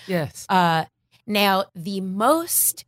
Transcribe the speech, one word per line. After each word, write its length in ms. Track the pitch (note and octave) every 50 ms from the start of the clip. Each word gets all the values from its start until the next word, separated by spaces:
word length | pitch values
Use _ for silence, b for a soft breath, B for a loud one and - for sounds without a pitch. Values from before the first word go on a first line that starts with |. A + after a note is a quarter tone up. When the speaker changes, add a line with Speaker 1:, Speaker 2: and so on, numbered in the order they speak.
| B
Speaker 1:
Yes. 400 | - F#3 E3+ D3+ - - - - -
Speaker 2:
Uh, 380 | G3 F#3 F3 E3+ E3 E3 D#3 - _ _ _ _ b b b
now, 380 | - G#3 G#3 G3+ G3+ G3 F#3+ G3 - _
the 260 | F#3 D#3+ G3+ G3 F#3+
most 840 | F#3+ F#3+ F#3 G3 G#3+ B3+ D#4 E4 E4+ E4+ - - - - - - -